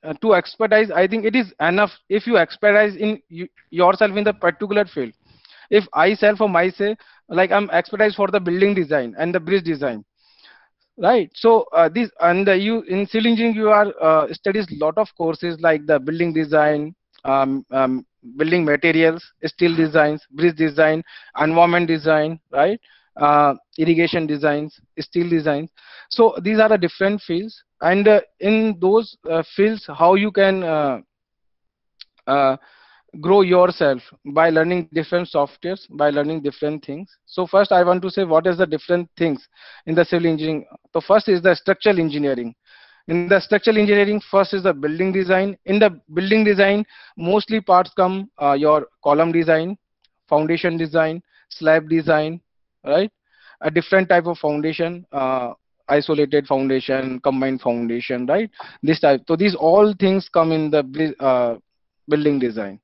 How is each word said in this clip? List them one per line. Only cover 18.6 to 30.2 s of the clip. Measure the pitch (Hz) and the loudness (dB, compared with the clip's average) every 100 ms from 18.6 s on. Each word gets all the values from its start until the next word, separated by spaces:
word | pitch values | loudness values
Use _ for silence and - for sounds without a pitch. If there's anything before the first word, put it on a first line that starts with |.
materials, | 156 143 170 160 160 165 - _ 156 | 0 0 0 2 2 0 -12 _ -12
steel | - 175 | -2 0
designs, | 165 160 156 151 151 _ | 2 0 2 2 0 _
bridge | 139 175 156 | -2 -2 0
design, | 160 143 156 156 - - - - | -2 2 2 0 -6 -20 -16 -4
environment | 156 165 170 175 170 | 0 4 4 2 0
design, | 165 151 156 151 165 _ | -2 2 0 0 -6 _
right? | 135 156 226 _ _ _ - | 0 0 0 _ _ _ -2
Uh, | 147 147 147 135 _ - | 2 4 4 0 _ -4
irrigation | 160 165 170 175 156 | 0 2 2 -2 -4
designs, | 147 151 147 151 _ _ - | -2 -2 -2 -6 _ _ -14
steel | 151 175 175 | -8 -4 -2
designs. | 165 156 143 160 _ - - - | -2 -2 -4 -6 _ -20 -20 -14
So | - 226 - | 2 2 2
these | 180 214 | -2 2
are | 220 | 2
the | 214 | 2
different | 175 - 190 202 | 0 -2 -2 -2
fields, | - 170 214 - _ _ | -6 -8 -8 -16 _ _
and, | 160 190 208 | 0 2 4
uh, | 208 - _ | 4 2 _
in | 196 220 220 180 | 0 0 0 -2
those, | 185 214 220 - 156 | 0 0 -2 -14 -6
uh, | 165 156 - | -4 -4 -2
fields, | 208 220 - 143 | 0 -2 -12 0
how | 170 | 2
you | 190 | 4